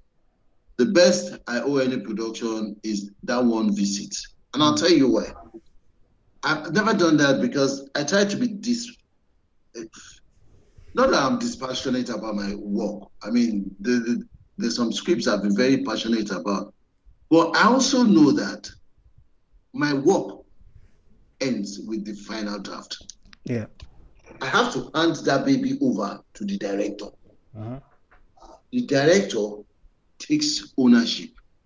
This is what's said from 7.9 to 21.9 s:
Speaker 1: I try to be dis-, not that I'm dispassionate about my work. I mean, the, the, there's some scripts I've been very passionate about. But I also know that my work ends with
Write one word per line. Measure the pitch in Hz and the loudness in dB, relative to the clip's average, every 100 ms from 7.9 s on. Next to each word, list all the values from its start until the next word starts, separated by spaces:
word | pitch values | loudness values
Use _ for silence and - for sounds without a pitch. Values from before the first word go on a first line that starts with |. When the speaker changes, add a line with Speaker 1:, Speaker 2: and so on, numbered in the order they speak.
| - | -6
Speaker 1:
I | |
try | - 196 202 | 0 2 2
to | - | 0
be | 123 | -4
dis-, | - 120 120 - - _ _ _ _ _ _ _ 117 - - - - _ _ - - _ - - | -4 -4 -4 -6 -16 _ _ _ _ _ _ _ -16 -16 -18 -20 -20 _ _ -20 -20 _ -20 -8
not | - 262 | 0 4
that | 165 | 4
I'm | 135 120 | 2 0
dispassionate | 117 - 127 131 139 127 117 | -4 -6 -8 -6 -2 -2 -2
about | 107 107 101 | -6 -6 -4
my | 98 98 | -4 -6
work. | 104 101 101 - - - | -4 -2 -4 -6 -14 -14
I | 101 | -2
mean, | 120 117 101 95 - | 0 2 0 -6 -6
the, | 120 | -2
the, | 120 117 107 - - _ - | -2 0 -4 -6 -20 _ -6
there's | 117 120 | -4 -2
some | 113 | -4
scripts | - 185 - - | -4 -2 -2 0
I've | 101 | 0
been | 101 101 | 0 2
very | 131 135 | 2 2
passionate | 113 110 113 113 98 | 0 -4 -2 -2 -2
about. | 90 90 98 98 - _ _ _ - - | -6 -4 -4 -6 -16 _ _ _ -12 2
But | 160 165 156 | 4 4 4
I | 202 | 4
also | 262 - 254 | 4 2 2
know | 226 160 139 | 6 6 6
that | 104 101 - - - - _ _ _ _ _ _ _ _ | 4 -2 -8 -16 -20 -20 _ _ _ _ _ _ _ _
my | 139 147 | -4 0
work | 135 175 202 - - - - - - - _ _ _ _ - | 2 4 2 0 -12 -20 -20 -20 -20 -20 _ _ _ _ -6
ends | 135 107 98 - | -4 -2 -6 -10
with | 107 | -8